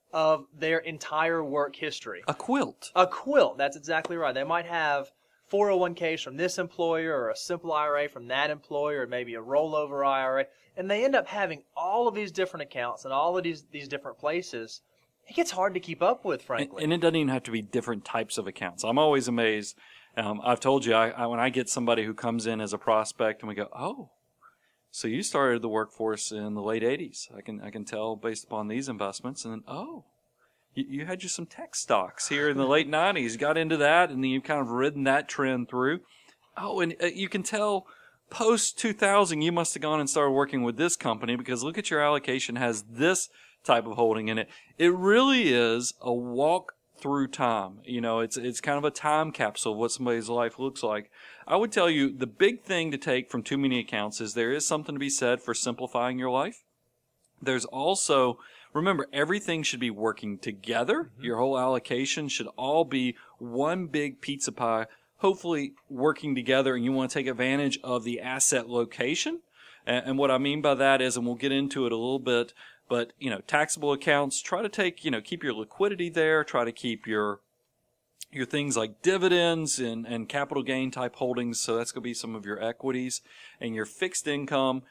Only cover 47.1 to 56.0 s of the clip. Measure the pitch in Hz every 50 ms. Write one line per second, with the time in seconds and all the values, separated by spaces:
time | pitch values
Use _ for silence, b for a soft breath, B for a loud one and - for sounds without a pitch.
47.1 | 143 143 135 131 - - 135 120 113 107 95 92 98 104 - - 123 120 117 117
48.1 | 113 113 113 113 - 135 117 127 117 - - 151 143 143 147 147 - - - 151
49.1 | 151 156 156 156 - - 127 104 - - - 117 107 107 117 117 - - 127 123
50.1 | 117 113 107 113 120 120 120 113 - - 131 135 135 - - 110 107 104 104 -
51.1 | B B B B B B B - 160 190 226 220 214 220 175 175 160 147 139 135
52.1 | 139 127 131 113 107 - - 214 240 247 - - 190 170 165 160 143 135 - 160
53.1 | 127 127 123 - - 120 107 - 143 139 139 135 127 123 110 - - 107 104 107
54.1 | 104 - 117 104 104 117 113 117 135 156 - - 165 151 151 - 147 139 143 139
55.1 | 131 - 131 120 123 120 - - 113 - - 123 120 - 131 123 - 120